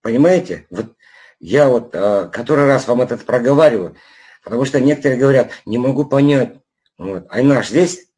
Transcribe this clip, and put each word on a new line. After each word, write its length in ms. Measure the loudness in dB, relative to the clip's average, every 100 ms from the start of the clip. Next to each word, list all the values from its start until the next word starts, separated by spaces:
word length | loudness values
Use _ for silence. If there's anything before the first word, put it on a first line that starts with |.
Понимаете? 640 | -2 2 4 2 0 -12 _
Вот 260 | -12 -12 _ _ _ -20 _
я 300 | -2 2 2
вот, 260 | 2 -4 -4
а, 320 | 0 0 -4
который 360 | -10 -2 0 2
раз 220 | 0 0
вам 140 | -2
этот 220 | -2 -4 -2
проговариваю, 720 | -2 2 4 4 2 -6 -12 _ _ -20 _
потому 220 | -8 -4 -2
что 140 | 0
некоторые 400 | 0 0 -2 0
говорят: 320 | 2 2 0 -8 -6
"Не 120 | -4
могу 280 | -2 -2 -2
понять". 500 | 2 2 2 -2 -8 _ _ _ _
Вот. 280 | -12 -12 -8
Айнаш 400 | 0 2 2 0
здесь? 380 | 0 0 -4 _